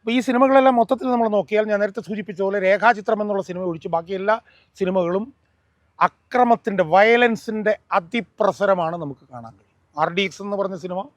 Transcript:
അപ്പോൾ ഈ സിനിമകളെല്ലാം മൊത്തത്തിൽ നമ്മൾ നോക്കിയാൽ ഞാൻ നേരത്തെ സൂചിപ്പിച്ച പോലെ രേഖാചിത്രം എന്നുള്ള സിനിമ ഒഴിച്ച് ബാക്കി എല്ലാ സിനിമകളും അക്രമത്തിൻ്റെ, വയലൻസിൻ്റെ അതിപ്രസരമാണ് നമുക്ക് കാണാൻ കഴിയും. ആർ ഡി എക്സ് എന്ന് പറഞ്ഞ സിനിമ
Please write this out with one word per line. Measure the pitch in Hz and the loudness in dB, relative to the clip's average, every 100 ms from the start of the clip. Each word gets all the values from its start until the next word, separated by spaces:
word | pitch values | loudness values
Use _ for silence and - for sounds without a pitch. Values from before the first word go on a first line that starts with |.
അപ്പോൾ | 226 240 | 0 -2
ഈ | 247 | 0
സിനിമകളെല്ലാം | 240 262 269 262 247 | 2 4 6 6 4
മൊത്തത്തിൽ | 226 262 269 | 2 0 0
നമ്മൾ | 247 226 | 0 0
നോക്കിയാൽ | 208 170 214 214 | 0 0 -2 0
ഞാൻ | 202 | 0
നേരത്തെ | 208 202 170 | -2 -4 -10
സൂചിപ്പിച്ച | 208 208 180 | -10 -8 -4
പോലെ | 196 202 185 | -2 0 0
രേഖാചിത്രം | 196 214 220 208 220 | 2 2 0 -2 -2
എന്നുള്ള | 214 202 185 | -2 -4 -6
സിനിമ | 180 185 | -6 -6
ഒഴിച്ച് | 165 180 | -4 -2
ബാക്കി | 165 170 190 | -2 -2 -6
എല്ലാ | 196 220 _ _ _ - | 0 -2 _ _ _ -6
സിനിമകളും | 185 190 170 185 233 _ _ _ _ _ _ _ 180 | -2 0 0 -2 -6 _ _ _ _ _ _ _ -2
അക്രമത്തിൻ്റെ, | _ _ 247 247 233 - 208 160 | _ _ 2 4 2 0 -2 2
വയലൻസിൻ്റെ | 180 214 233 240 226 - 214 214 202 _ 196 | 4 6 4 2 0 -6 -4 -2 -4 _ -4
അതിപ്രസരമാണ് | 165 240 196 _ 196 - 196 190 160 170 | -2 -8 -8 _ -2 0 0 0 -2 -6
നമുക്ക് | 151 131 139 | -10 -12 _
കാണാൻ | 123 117 98 | -18 -18 -20
കഴിയും. | _ _ _ - | _ _ _ -4
ആർ | 160 175 | -2 0
ഡി | 196 | -4
എക്സ് | - | -4
എന്ന് | 202 202 | -8 -4
പറഞ്ഞ | 196 185 | -4 -6
സിനിമ | 180 180 254 | -8 -8 -10